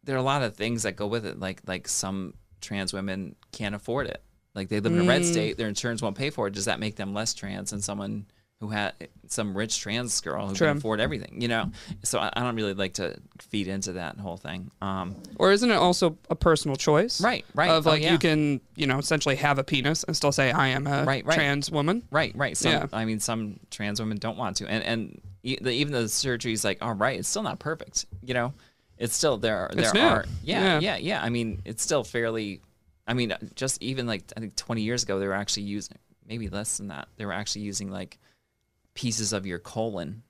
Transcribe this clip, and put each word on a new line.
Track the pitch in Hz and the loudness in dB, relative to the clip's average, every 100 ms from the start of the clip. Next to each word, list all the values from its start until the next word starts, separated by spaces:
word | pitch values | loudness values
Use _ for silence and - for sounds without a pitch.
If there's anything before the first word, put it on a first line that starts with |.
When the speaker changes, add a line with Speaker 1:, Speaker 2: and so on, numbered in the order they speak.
Speaker 1:
there | - 135 | -2 0
are | |
a | |
lot | 131 143 | 2 2
of | 120 - | 0 -2
things | 110 117 | -2 0
that | 107 90 | -2 -2
go | 101 | -2
with | 117 101 | -2 -4
it. | - | -6
Like, | 95 92 - | -6 -6 -6
like, | 92 - | -6 -4
some | - 95 98 92 - _ - | -4 -2 -4 -6 -12 _ -18
trans | - 101 92 | -8 -4 -4
women | 98 98 95 92 - _ | -4 -4 -4 -8 -12 _
can't | - 104 101 | -6 -6 -6
afford | - 123 123 | -2 -2 -2
it. | - - _ _ 101 | -8 -14 _ _ -8
Like, | 95 | -2
they | 107 | 0
live | 101 | 4
in | 170 | 6
a | 180 | 6
red | - | 6
Speaker 2:
Mm. | 175 | 4
Speaker 1:
state, | 170 - - | 2 0 -2
their | 110 | -2
insurance | 101 123 113 | -2 -2 -2
won't | 113 98 | -4 -2
pay | 139 | -4
for | 147 101 | -2 -2
it. | |
Does | 98 101 | 0 -2
that | 90 | 0
make | 107 104 | -2 -4
them | 98 | -4
less | 101 113 | -2 -4
trans | - 101 98 98 | -4 -6 -6 -6
than | 104 | -6
someone | 98 101 101 107 104 _ _ _ | -4 -4 -4 -6 -8 _ _ _
who | 107 | -4
had, | 107 101 - - - - | -2 -2 -4 -16 -18 -6
some | - 107 95 | -2 -2 -2
rich | 110 - | -2 -2
trans | 107 113 120 - | -2 -4 0 -2
girl | - 73 101 | -2 -2 -2
who | 98 | 2
Speaker 2:
True. | 160 | 4
Speaker 1:
can | 147 | 4
afford | 120 110 | 0 2
everything, | 127 139 - - | 2 0 -8 -4
you | 120 | 0
know? | 113 - - - - | 0 -2 -6 -12 -6
So | - - | -2 0
I, | 95 - | 0 0
I | |
don't | 123 113 | -2 0
really | 107 | -2
like | 98 95 - | 0 -2 0
to | 87 - - - | -4 -4 -16 -20
feed | - 104 92 | -6 -4 -2
into | 98 98 | -2 -4
that | 90 82 - | -6 -6 -8
whole | 98 87 | -8 -8
thing. | - 92 90 _ | -8 -10 -10 _
Um, | 98 95 92 101 - - | -4 -2 -4 -8 -14 2
Speaker 2:
Or | 185 | 4
isn't | 202 247 | 6 6
it | 208 | 6
also | 175 175 175 156 - | 6 6 2 0 -4
a | 160 | 2
personal | 175 160 151 135 | 6 6 4 0
choice? | - 151 226 - | 4 4 4 2
Speaker 1:
Right, | 214 247 - - | 0 0 -4 2
right. | 170 | 6
Speaker 2:
Of, | 160 156 | 6 6
Speaker 1:
Oh, | |
Speaker 2:
like, | 156 | 4
Speaker 1:
yeah. | 156 | 6
Speaker 2:
you | 165 | 6
can, | 170 156 147 139 - - | 6 4 4 0 -4 -2
you | 143 | 2
know, | 131 | 2
essentially | 147 170 147 131 | 2 2 4 4
have | 147 139 | 4 2
a | |
penis | 135 143 131 156 | 2 2 2 0
and | - 151 | 0 2
still | 143 | 4
say, | 139 135 | 4 4
"I | 151 135 | 4 4
am | 131 139 | 2 0
a | 139 135 | 2 2
Speaker 1:
Right, | 135 - | 2 2
right. | 165 | 2
Speaker 2:
trans | 143 143 143 | 4 2 0
woman." | 160 147 220 - | 0 2 0 2
Speaker 1:
Right, | 151 143 98 | 2 2 0
right. | 139 80 | -2 2
Some, | 160 | 2
Speaker 2:
Yeah. | 147 151 | 2 0
Speaker 1:
I | 110 110 | -2 -2
mean, | 110 | -2
some | - 113 107 98 - | -2 -2 -4 -8 -14
trans | - 104 104 | -6 -4 -2
women | 107 104 | -4 -4
don't | 110 95 | -4 -4
want | 113 107 | -4 -4
to. | 104 | -2
And, | 110 | -2
and | - 113 101 - - - | 0 -2 -4 -10 -20 -10
e-, | - 131 | -6 -2
the, | 127 | 0
even | 120 147 | 0 0
though | 135 | 0
the | 110 | 0
surgery | - 139 120 120 | 0 -2 -2 -2
is | 110 104 | 0 0
like, | 95 | -2
"All | 117 101 | -4 0
right, | 117 127 | 0 0
it's | - | -2
still | 208 | -2
not | 208 - | -2 -4
perfect," | 147 156 - - - - | -6 -6 -6 -6 -6 -12
you | 123 | -4
know? | 123 120 139 - _ _ _ | 0 0 -4 -20 _ _ _
It's | 117 - | -2 2
still, | 156 117 | 2 4
there | 113 90 | 2 0
are, | 92 | 0
Speaker 2:
It's | - 113 | 2 4
Speaker 1:
there | 196 | 6
Speaker 2:
new. | 311 | 6
Speaker 1:
are, | 110 - - | 4 0 -6
yeah, | - 175 | -2 2
Speaker 2:
Yeah. | 190 156 | 4 4
Speaker 1:
yeah, | 185 120 | 2 -2
yeah. | 151 202 | -2 -2
I | 113 | 0
mean, | 120 113 98 | 0 -2 -4
it's | 95 113 | -8 -6
still | - 147 | 0 0
fairly, | 117 123 117 113 107 95 _ _ _ _ - | 0 -2 -2 -2 -4 -8 _ _ _ _ -2
I | |
mean, | 120 117 95 107 - | 0 0 -2 -8 -6
just | 131 - | -4 -2
even, | 113 131 120 | -4 -4 -2
like, | 104 - - | -4 -6 -12
I | |
think | 110 - | -8 -8
twenty | - 117 | -4 -2
years | 107 123 | 0 -2
ago, | 123 98 | 0 0
they | 98 | 0
were | |
actually | 95 101 - | -2 -2 -4
using, | 101 101 - - _ _ - | -4 -6 -6 -16 _ _ -10
maybe | 117 107 | -8 -6
less | 101 107 - | -6 -4 -6
than | 101 | -6
that, | 71 - - | -10 -12 -8
they | 107 | -6
were | |
actually | 92 104 104 | -4 -4 -6
using, | 104 98 98 | -6 -6 -6
like, | 95 95 - _ _ _ _ _ _ _ - | -8 -10 -14 _ _ _ _ _ _ _ -6
pieces | 123 107 104 | -4 -2 0
of | 104 95 | -2 -2
your | 87 | -8
colon | - 113 113 98 76 107 - | -6 -4 -2 -4 -8 -10 -16